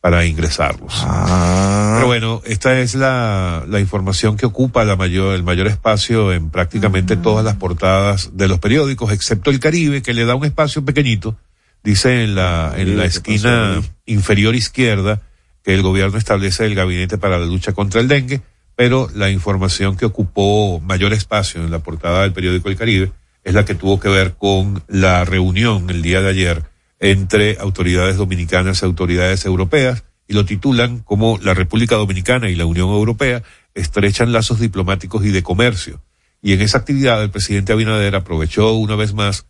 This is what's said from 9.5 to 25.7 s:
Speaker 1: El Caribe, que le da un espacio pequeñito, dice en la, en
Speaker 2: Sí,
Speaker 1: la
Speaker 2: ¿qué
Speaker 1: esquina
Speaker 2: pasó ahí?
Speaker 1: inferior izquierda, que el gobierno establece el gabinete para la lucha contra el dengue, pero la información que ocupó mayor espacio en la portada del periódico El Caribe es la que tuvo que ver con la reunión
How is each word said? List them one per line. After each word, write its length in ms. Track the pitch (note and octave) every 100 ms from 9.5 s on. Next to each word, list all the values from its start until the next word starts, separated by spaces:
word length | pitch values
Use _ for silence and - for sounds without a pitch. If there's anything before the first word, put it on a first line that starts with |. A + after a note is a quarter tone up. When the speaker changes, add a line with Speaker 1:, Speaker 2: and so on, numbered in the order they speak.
Speaker 1:
El 100 | C3+
Caribe, 420 | D#3 E3+ D#3 C#3+
que 100 | B2+
le 140 | A#2 A#2
da 80 |
un 100 | B2
espacio 400 | D3 - D3+ D3+
pequeñito, 520 | C#3 C3+ C3+ G#2+ A2 G#2+ _ _ _ _
dice 400 | G#2+ G2 C3 B2
en 100 | A2
la, 400 | G2 F#2 E2+ D#2+ C2+
en 120 | F#2
Speaker 2:
Sí, 60 | G2+
Speaker 1:
la 60 |
Speaker 2:
¿qué 40 | F2+
Speaker 1:
esquina 680 | - - G#2+ A2+ A#2+ G#2+ E2+
Speaker 2:
pasó 40 |
ahí? 100 | - - -
Speaker 1:
inferior 480 | G#2+ F#2+ G2+ G#2
izquierda, 680 | B2 A2 - B2 G2+ F#2+ G#2 - _ _ _
que 100 | -
el 80 | F#2+
gobierno 380 | F#2+ F#2+ F#2+ G#2+
establece 480 | G#2+ G#2 G2 F#2+ A2
el 80 |
gabinete 420 | G2 F#2 F2+ F#2 F2+
para 220 | G2 F2+
la 80 | E2+
lucha 260 | F2+ G2
contra 300 | G2+ G2+ G#2
el 60 | B2+
dengue, 340 | C#3+ B2+ C#3 - _ _ -
pero 320 | B2 C3 C3
la 160 | G#2 G2
información 680 | G2 F#2+ F#2+ F#2+ - G2 F#2+
que 80 |
ocupó 760 | A2+ - G2 - G2 G#2 G#2 F2
mayor 340 | D#2+ F#2 G2+
espacio 480 | G#2+ - G#2+ F#2+ E2+
en 60 | E2
la 80 | E2
portada 440 | D#2 D#2 E2+ F2+
del 100 | G2
periódico 340 | F2+ F2+ F2+ F2
El 80 | G2
Caribe 360 | A2+ G2 F#2 - _ _
es 120 | -
la 100 | F#2
que 100 | G#2
tuvo 240 | F2 F#2+ G2
que 80 | G2+
ver 240 | G2 F#2+
con 480 | - G2+ F#2+ F#2+ G2 -
la 360 | G2 F#2 F2+
reunión 640 | F2 F#2 F#2 F2+ A#2